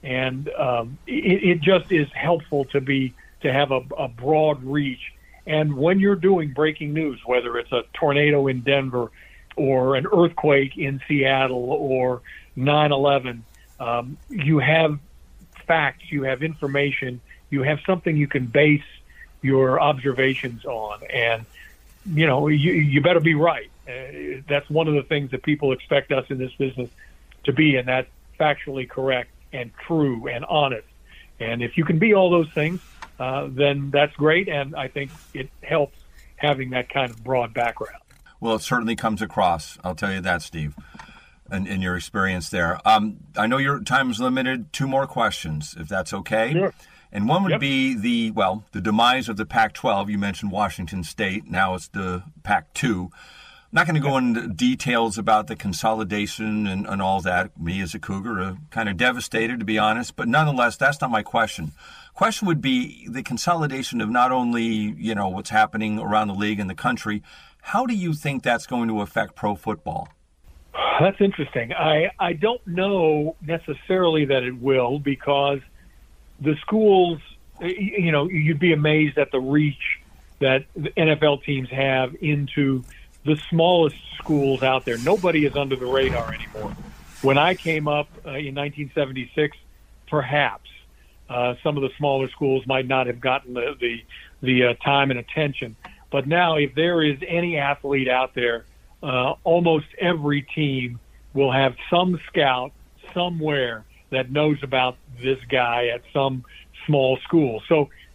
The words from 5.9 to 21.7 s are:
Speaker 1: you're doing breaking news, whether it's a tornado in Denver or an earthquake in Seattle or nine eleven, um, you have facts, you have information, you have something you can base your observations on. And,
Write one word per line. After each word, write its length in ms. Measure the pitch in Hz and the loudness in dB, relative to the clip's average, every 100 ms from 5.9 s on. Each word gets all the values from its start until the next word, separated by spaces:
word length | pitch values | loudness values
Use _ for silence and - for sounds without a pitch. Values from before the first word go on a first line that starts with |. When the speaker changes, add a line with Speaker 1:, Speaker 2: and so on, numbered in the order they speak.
| 196 | 4
Speaker 1:
you're 160 | 196 196 | 4 4
doing 380 | 180 190 151 | 4 4 2
breaking 400 | 131 156 156 151 | 0 0 0 -4
news, 280 | 151 156 117 120 | -2 -4 -6 0
whether 320 | 123 120 120 | 0 0 -4
it's 140 | 117 | -2
a 120 | 123 110 | -4 -4
tornado 540 | - 156 143 147 147 135 | 0 2 4 4 4 2
in 140 | 127 | 0
Denver 500 | 120 139 135 123 117 - - - - - | 2 2 2 -2 -4 -8 -20 -20 -14 -2
or 400 | 139 131 127 135 | 2 4 4 2
an 120 | 156 | 2
earthquake 640 | - 170 170 156 139 135 - | 4 4 4 4 4 4 -2
in 260 | 139 139 - | -6 -6 -2
Seattle 640 | 147 135 135 135 127 123 | 2 4 4 2 0 -2
or 500 | 147 147 131 127 123 - - - - | -2 0 2 2 -2 -8 -20 -16 -2
nine 360 | 135 147 151 | 2 4 4
eleven, 540 | 143 143 139 127 117 113 - - - | 4 4 2 0 -10 -14 -20 -20 -10
um, 380 | 123 120 123 147 - | -4 -4 -4 -12 -10
you 280 | 247 143 156 | -4 2 2
have 400 | 131 160 160 147 - - - - - - - | 4 4 4 0 -8 -20 -20 -20 -20 -20 -2
facts, 440 | 160 143 - - | 0 0 -4 -8
you 120 | 147 | -4
have 180 | 131 127 | -2 -2
information, 800 | 156 151 143 139 143 135 131 123 - - - | -4 -4 -4 0 0 -2 -6 -10 -16 -20 -6
you 120 | 139 | -2
have 180 | 135 151 - | 0 -2 0
something 320 | 185 170 151 | -2 0 0
you 100 | 143 | 0
can 200 | 139 123 | 0 0
base 340 | 127 151 147 - - - - - - | 4 4 4 0 -20 -20 -20 -20 -6
your 360 | 135 135 131 131 | 0 4 4 4
observations 840 | 147 135 131 131 131 131 127 117 - | 2 2 -2 0 0 0 -6 -10 -8
on. 360 | 117 107 104 - | -8 -8 -10 -8
And, 320 | 127 117 113 113 - - | -2 0 -2 -6 -20 -20